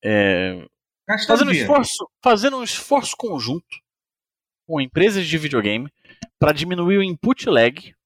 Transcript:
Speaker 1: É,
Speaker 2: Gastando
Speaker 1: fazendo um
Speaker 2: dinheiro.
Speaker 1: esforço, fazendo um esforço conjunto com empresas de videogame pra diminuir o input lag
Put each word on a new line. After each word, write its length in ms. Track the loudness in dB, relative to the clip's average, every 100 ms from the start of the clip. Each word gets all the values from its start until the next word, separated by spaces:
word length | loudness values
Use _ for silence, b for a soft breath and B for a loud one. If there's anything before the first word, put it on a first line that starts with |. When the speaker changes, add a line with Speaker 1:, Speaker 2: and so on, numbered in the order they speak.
Speaker 1:
É, 600 | 0 2 2 2 -2 -8 -14 _ _ _ _
Speaker 2:
Gastando 200 | -6 2 2
Speaker 1:
fazendo 100 | 4
um 40 |
Speaker 2:
dinheiro. 200 | 0 2
Speaker 1:
esforço, 380 | 2 2 -6 -12 _
fazendo 340 | 2 2 2 -4
um 40 |
esforço 540 | -8 -10 0 -2 0 -8
conjunto 600 | -6 -6 -4 -6 _ -20 _ _ _ _ _ _ _ _ _
com 140 | -4
empresas 460 | -2 2 2 2 -2
de 120 | -4
videogame 540 | -2 0 0 -2 -6 _ B B B _
pra 120 | 0
diminuir 460 | 0 -2 -2 2 2
o 40 |
input 460 | 0 -2 -2 -2 2
lag 460 | 4 4 0 -20 _